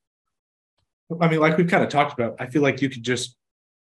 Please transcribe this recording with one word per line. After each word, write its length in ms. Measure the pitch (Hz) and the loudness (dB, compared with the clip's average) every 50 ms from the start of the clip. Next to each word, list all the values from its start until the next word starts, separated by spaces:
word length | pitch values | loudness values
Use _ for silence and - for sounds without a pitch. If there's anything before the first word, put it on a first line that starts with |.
| _ _ _ _ _ _ _ _ _ _ _ _ _ _ _ _ _ _ _ _ _ - 165 165 | _ _ _ _ _ _ _ _ _ _ _ _ _ _ _ _ _ _ _ _ _ -12 -2 0
I 80 | 170 | 0
mean, 120 | 160 160 156 | 2 2 4
like 160 | 156 160 165 | 2 2 4
we've 120 | 180 175 170 | 2 2 2
kinda 180 | 202 170 117 | 2 2 2
talked 260 | - - 143 147 - - | 2 0 0 0 0 -2
about, 200 | - 117 110 - - | -4 -6 -6 -6 -10
I 80 | 123 | -12
feel 140 | - - 151 143 | -4 0 2 2
like 180 | 135 135 131 | 2 2 0
you 80 | 139 135 | -4 -4
could 140 | 135 117 113 | -4 -6 -4
just 320 | 123 123 120 - - - _ _ _ _ _ _ _ _ _ | -4 -4 -4 -6 -10 -14 _ _ _ _ _ _ _ _ _